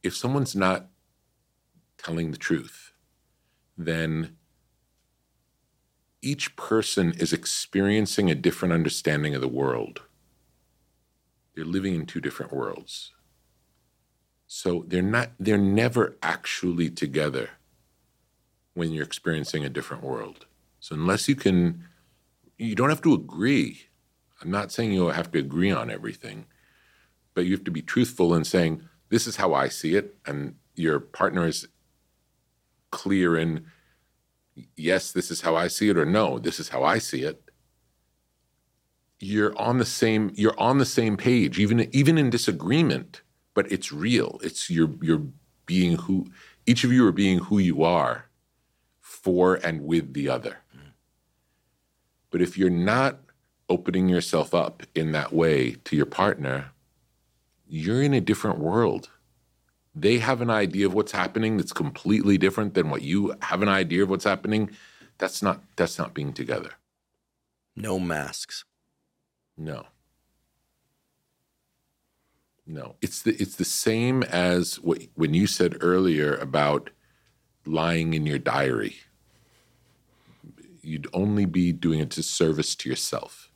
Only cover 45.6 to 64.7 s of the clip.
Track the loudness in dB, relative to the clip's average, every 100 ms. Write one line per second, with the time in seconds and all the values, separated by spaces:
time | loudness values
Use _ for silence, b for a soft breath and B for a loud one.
45.6 | -2 2 2 2 0 -2 -2 B B B
46.6 | 2 2 4 6 6 4 2 2 2 2
47.6 | 2 2 2 4 2 -2 -10 _ _ _
48.6 | _ _ _ _ -20 -6 0 4 4 4
49.6 | 0 -4 0 0 0 -4 -2 -4 -6 -12
50.6 | _ -20 -20 _ _ _ _ _ _ _
51.6 | _ _ _ _ _ _ _ 0 0 2
52.6 | 2 4 2 2 0 -2 _ _ _ _
53.6 | -2 0 2 2 4 4 2 0 2 0
54.6 | 0 -6 -6 -4 0 -2 0 2 4 4
55.6 | 0 -4 -2 0 0 2 0 0 -4 -6
56.6 | -8 _ _ _ _ _ _ _ _ _
57.6 | _ -6 -2 0 2 2 2 0 0 -2
58.6 | 0 2 2 0 -8 _ _ _ _ _
59.6 | _ _ _ 0 2 4 2 0 0 2
60.6 | 0 2 2 2 0 -2 -2 0 0 0
61.6 | -2 -4 -6 -4 0 2 4 4 4 0
62.6 | -2 0 0 -4 -2 -2 -2 -6 -6 -2
63.6 | 2 2 0 0 0 0 0 -2 0 -2
64.6 | -2